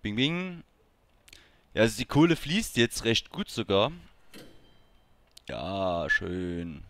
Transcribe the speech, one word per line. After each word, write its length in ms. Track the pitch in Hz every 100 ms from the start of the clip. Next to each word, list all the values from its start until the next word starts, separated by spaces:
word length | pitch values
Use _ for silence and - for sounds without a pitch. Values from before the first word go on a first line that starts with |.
Bing, 140 | 107 107
bing. 460 | 139 170 185 175 - _ _ _ _ _ - - - _ _
Ja, 80 | 139
also 160 | 120 110
die 80 | 123
Kohle 300 | 143 170 160
fließt 400 | 143 185 220 -
jetzt 280 | 113 -
recht 260 | 113 117 -
gut 200 | - 208
sogar. 420 | - 110 98 117 170 165 _ - - - - - _ _ _ _ _ _ - -
Ja, 600 | 58 78 98 95 85 76
schön. 760 | - 90 90 90 87 87 73